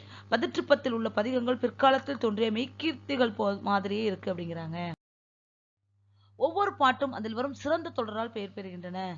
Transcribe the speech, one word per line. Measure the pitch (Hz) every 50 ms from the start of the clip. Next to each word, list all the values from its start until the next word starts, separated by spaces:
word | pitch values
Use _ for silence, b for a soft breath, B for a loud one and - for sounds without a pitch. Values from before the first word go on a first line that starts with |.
| B B B B B -
பதிற்று | - 233 254 - - - 240
பத்தில் | - 285 277 - 254 233
உள்ள | 226 226 214
பதிகங்கள் | 214 214 214 254 254 247 240 247 254 247
பிற்காலத்தில் | 247 233 - - 269 269 269 269 269 285 277 226 247
தோன்றிய | 220 208 208 226 220
மெய்க்கீர்த்திகள் | 214 226 269 254 - - 294 320 262 - - - 277 247 247 226 202
போ-, | - 208 202 196 196
மாதிரியே | - 202 202 196 185 196 202 214 226 208
இருக்கு | 185 185 - 202
அப்படிங்கிறாங்க. | 180 175 170 165 165 165 165 160 165 175 175 170 160 - _ _ _ _ _ _ _ _ _ _ _ _ _ _ _ _ _ _ _ _ _ _ _ _ _ _ _ -
ஒவ்வொரு | 240 330 330 392 403 392 392
பாட்டும் | - 285 262 - - 277 269 240 269
அதில் | 214 226 214 233
வரும் | 254 285 247 -
சிறந்த | - 294 320 339 311 330 -
தொடரால் | 262 233 214 208 220 226 233 -
பெயர் | 220 202 190 196
பெறுகின்றன. | 208 190 190 180 175 180 180 180 185 190 185 170